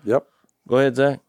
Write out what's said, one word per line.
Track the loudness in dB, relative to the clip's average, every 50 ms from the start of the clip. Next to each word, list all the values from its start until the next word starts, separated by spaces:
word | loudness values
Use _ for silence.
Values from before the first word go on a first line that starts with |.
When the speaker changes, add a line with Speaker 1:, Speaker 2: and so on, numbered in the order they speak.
| -6
Speaker 1:
Yep. | -2 -2 -2 -4 _ _ _ _ _ _ _ _
Speaker 2:
Go | -2 0 0
ahead, | 2 0 0
Zach. | 0 0 0 -2 -4 _